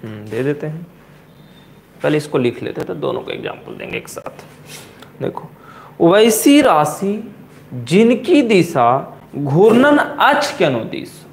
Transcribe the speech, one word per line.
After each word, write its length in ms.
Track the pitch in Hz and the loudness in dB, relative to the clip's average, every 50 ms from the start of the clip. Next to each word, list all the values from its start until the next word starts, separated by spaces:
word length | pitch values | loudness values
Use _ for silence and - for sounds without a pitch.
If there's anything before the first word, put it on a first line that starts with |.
| - | -14
हम्म, 240 | 110 110 107 104 107 | -14 -14 -14 -14 -10
दे 160 | 104 113 131 | -6 -6 -4
देते 220 | 139 147 147 151 | -4 -4 -6 -6
हैं। 200 | 156 151 165 175 - - - - _ - - - _ - - - - - - - - - - _ _ _ - | -10 -10 -10 -14 -18 -20 -20 -20 _ -20 -20 -20 _ -20 -20 -20 -20 -20 -20 -20 -20 -20 -20 _ _ _ -6
पहले 140 | - 147 147 | -4 -2 -2
इसको 220 | 151 147 147 - 143 | -2 -4 -4 -4 -2
लिख 240 | 127 123 - - | -2 -2 -4 -4
लेते 180 | - - - - | -10 -10 -10 -10
हैं, 80 | - - | -10 -10
तो 60 | - | -10
दोनों 260 | 156 143 135 123 123 | -8 -6 -6 -6 -6
को 100 | - - | -8 -10
एग्जांपल 440 | - - - - - - - - 107 | -12 -10 -10 -12 -12 -14 -16 -18 -16
देंगे 220 | - - - - | -14 -14 -12 -12
एक 120 | - - - | -12 -12 -12
साथ। 360 | - - - - - - - - - - - - - - - - - - - - - - | -16 -14 -14 -16 -18 -18 -20 -20 -20 -20 -20 -20 -20 -20 -20 -20 -20 -20 -20 -20 -16 -10
देखो, 280 | 135 - - - - - - - - - - - - - - - 170 165 | -8 -8 -8 -10 -16 -18 -20 -20 -20 -20 -20 -20 -20 -20 -6 0 2 4
वैसी 480 | 180 208 220 233 220 - - 311 277 294 | 6 6 4 4 2 2 4 4 6 6
राशि 760 | 294 247 175 151 151 151 151 - - 196 208 214 220 - - - - - - - - - - | 6 4 4 4 2 0 -2 -6 -6 -6 -6 -6 -8 -14 -18 -20 -20 -20 -20 -20 -20 -16 -14
जिनकी 680 | 127 117 120 156 190 226 226 254 - - - 349 294 | -14 -8 0 2 4 4 4 2 0 0 2 2 2
दिशा 760 | 277 226 214 185 156 - - 143 120 117 123 139 - - - - - - - | 4 4 4 2 2 2 2 2 2 4 2 0 -2 -6 -16 -20 -20 -14 -10
घूर्णन 600 | 135 143 143 135 160 196 226 220 240 262 294 294 294 | -8 -6 -2 2 4 6 6 6 6 4 4 4 2
अक्ष 600 | - - - - 185 247 294 - - - - - | 0 -2 -2 0 2 2 2 2 0 -4 -2 -2
के 60 | 185 | 0
अनुदिश 600 | 151 131 117 - - - - - - - - - - | 0 0 -2 -6 -8 -10 -10 -12 -12 -18 -20 -20 -20